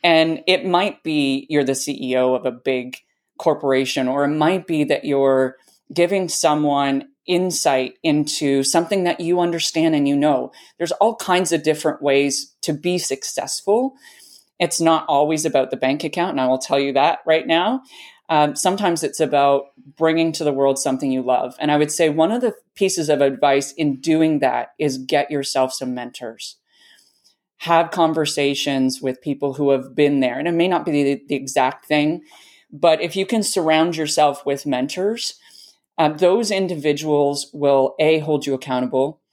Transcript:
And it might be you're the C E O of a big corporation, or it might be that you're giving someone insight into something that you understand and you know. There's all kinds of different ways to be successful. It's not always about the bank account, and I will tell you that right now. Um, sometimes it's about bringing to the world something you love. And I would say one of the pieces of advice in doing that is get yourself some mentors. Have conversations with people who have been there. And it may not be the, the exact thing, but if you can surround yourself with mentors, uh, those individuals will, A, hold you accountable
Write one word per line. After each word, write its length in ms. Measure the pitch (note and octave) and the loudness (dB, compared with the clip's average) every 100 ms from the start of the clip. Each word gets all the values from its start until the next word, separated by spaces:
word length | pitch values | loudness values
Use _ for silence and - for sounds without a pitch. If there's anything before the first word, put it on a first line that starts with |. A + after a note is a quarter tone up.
And 380 | F3 D#3+ D#3+ D#3+ - | 4 4 4 0 0
it 180 | F#3 | 0
might 380 | F#3+ F3 G3+ - | 2 0 0 -4
be 440 | D#3+ D3+ C3+ C3+ - | -4 0 0 -2 -2
you're 140 | D3 | -2
the 100 | C3 | 0
C 240 | C3 - C3+ | -2 -4 -8
E 160 | B2+ B2+ | -2 0
O 180 | B2+ | 2
of 120 | B2+ C3 | 0 -4
a 60 | |
big 460 | A#2+ C#3 C3 B2 B2+ _ _ _ _ | -6 -4 -4 -4 -14 _ _ _ _
corporation, 680 | E3+ D3+ C#3 C3+ C3 - B2+ | -2 0 0 0 0 -2 -2
or 180 | C#3 | 0
it 120 | C#3+ D#3 | -2 2
might 320 | D#3 F#3 F3+ | 2 0 -2
be 160 | D#3 | -2
that 200 | C#3+ C#3+ | 0 -2
you're 520 | - C#3 C3+ C3 C3 C3 _ _ _ | 0 2 4 4 0 -4 _ _ _
giving 360 | - E3+ G3 F3+ | 0 0 0 -2
someone 800 | - D#3+ D3+ D3+ C#3+ C#3 C#3 C3+ _ - | 0 0 2 0 0 0 -2 -6 _ -4
insight 640 | F3 F#3 D#3+ D#3 C3+ B2+ - | -2 0 -2 0 0 -2 -4
into 600 | E3 D3+ D3 - C#3+ C#3 | 0 0 0 -2 0 0
something 400 | C3+ E3+ E3+ G3 | 2 0 0 -2
that 160 | F3 - | -2 -4
you 200 | E3 F3+ | -2 0
understand 540 | E3+ E3+ - E3 D#3+ | 0 -2 -4 0 0
and 140 | D3+ C#3 | 2 0
you 80 | C#3+ | 2
know. 340 | D3+ C3+ B2+ - - _ | 2 0 -2 -14 -20 _
There's 140 | E3 | -6
all 220 | E3+ G#3+ A3 | 2 0 0
kinds 360 | - F#3 F3+ | -2 0 0
of 100 | E3 | 0
different 400 | D#3 D3+ D3+ D3 | 0 0 -2 -2
ways 520 | C#3+ C#3 C#3+ C3+ - _ | 0 2 2 -2 -8 _
to 100 | - | -6
be 260 | D3+ E3+ F3+ | -4 -2 -2
successful. 960 | F3 C3+ - - C#3+ - - G#3+ C4 _ - - - - _ _ | -4 -6 -6 -8 -6 -6 0 0 0 _ -20 -20 -20 -20 _ _
It's 220 | E3 - | -4 0
not 260 | E3 D#3+ D#3 | 2 2 2
always 360 | C#3+ D3+ D#3 | 0 2 0
about 260 | D#3 C#3+ C3 | 0 0 0
the 60 | C3 | -2
bank 260 | C3 C#3+ | -2 -2
account, 300 | D#3 F3+ F3+ | -4 -4 -2
and 80 | - | 0
I 60 | B2+ | 0
will 100 | C3 | 0
tell 200 | - C#3+ | 0 0
you 140 | C#3 | 2
that 260 | C3+ D3 - | 2 2 0
right 220 | - D#3+ - | 2 0 2
now. 360 | E3 F#3 C4 _ - - _ _ | 0 2 -2 _ -20 -20 _ _
Um, 260 | D#3 D3 | 2 2
sometimes 480 | - F#3+ G3 G#3 E3 | 2 -2 0 -2 -2
it's 180 | D#3 - | -4 -2
about 460 | D3+ C#3+ C#3 C#3 - _ C#3 _ | 0 4 4 2 -2 _ -20 _
bringing 360 | D#3+ D#3+ E3 | 0 2 0
to 120 | D#3 | 0
the 80 | D3+ | -2
world 260 | C3+ C#3 C3+ | 2 2 2
something 320 | C#3+ C3 C#3 | -2 -2 -2
you 120 | C3 | -2
love. 320 | B2 B2+ B2+ - | 0 -2 -2 -4
And 120 | D3 | 0
I 60 | D3 | 2
would 140 | D3+ | 0
say 180 | - D#3+ | 0 0
one 220 | D3 E3 | 2 0
of 100 | A#3+ | 2
the 140 | A#3+ - _ | -2 -6 _
pieces 340 | - F#3+ F#3+ D3+ | -4 -2 -2 0
of 120 | C#3+ | 2
advice 520 | C#3 C3+ D3 C#3 C#3+ | 2 2 2 2 -2
in 280 | - D3+ C3+ | -4 -2 -2
doing 380 | D#3+ D#3+ D#3+ D3+ | 0 2 2 2
that 300 | C3+ A#2+ A#2 _ | 0 0 -6 _
is 200 | D3+ C3 | -4 -4
get 320 | C3 D3 C#3+ | -2 -2 0
yourself 420 | D3 C3+ C#3 C3 | -4 -4 0 0
some 220 | - B2+ | -2 -8
mentors. 640 | B2 A#2+ - A#2+ A2+ - - _ _ _ _ _ _ _ _ _ _ | -8 -10 -12 -14 -12 -16 -18 _ _ _ _ _ _ _ _ _ _
Have 320 | E3+ E3+ E3+ | 2 2 2
conversations 1080 | F3+ D#3+ D#3+ D3 - C#3+ C#3 - C3+ C3 C3 | 2 0 2 -2 0 0 0 -2 0 0 0
with 200 | C#3 C3 | -6 -6
people 340 | - C#3 C#3+ | -6 -4 -4
who 160 | C3 C#3+ | 0 2
have 240 | C3+ C3+ - | 2 0 0
been 240 | D3 C#3+ | 2 4
there. 180 | C3 B2 | 0 0
And 80 | D#3 | -2
it 60 | |
may 160 | E3+ F3+ | 0 2
not 160 | F3 | 0
be 180 | D#3+ D3 | 0 0
the, 200 | C#3 C#3 - | 0 -2 -4
the 60 | |
exact 520 | C#3+ C3 - C3 C#3 - | -6 -2 0 0 -2 -2
thing, 360 | D3+ D3 E3+ - - - _ _ | 0 2 -2 -8 -20 -20 _ _
but 280 | D3 E3+ D#3+ | 0 2 2
if 160 | E3+ F#3+ | 0 -4
you 100 | F#3+ | -2
can 160 | A3+ | 0
surround 540 | G3 G3 D#3+ D#3 E3 D#3+ | 0 0 2 4 2 0
yourself 500 | D3+ - D3+ C#3 - | -2 2 2 2 -4
with 180 | C#3 | -4
mentors, 680 | D3 B2+ C#3 - G3 A#3 - - _ - - _ _ - | -2 -2 -4 -2 -4 -2 -8 -12 _ -20 -20 _ _ -2
uh, 80 | D3+ | 0
those 420 | D3+ F3 G3+ G#3+ | 2 2 2 0
individuals 1000 | G3 F#3+ E3 D3+ D3 D#3 D3 C#3+ C#3 - | -2 -2 -2 -2 -2 0 2 2 -2 -8
will, 420 | D3+ C#3+ C3+ C3+ - | -2 2 4 2 2
A, 220 | D#3 D#3+ | 2 2
hold 260 | D3+ D3+ C#3+ | 2 -2 -2
you 80 | |
accountable 640 | C3 C#3+ B2+ B2+ C3 C#3 D#3 _ | -6 -2 -2 0 0 -2 -4 _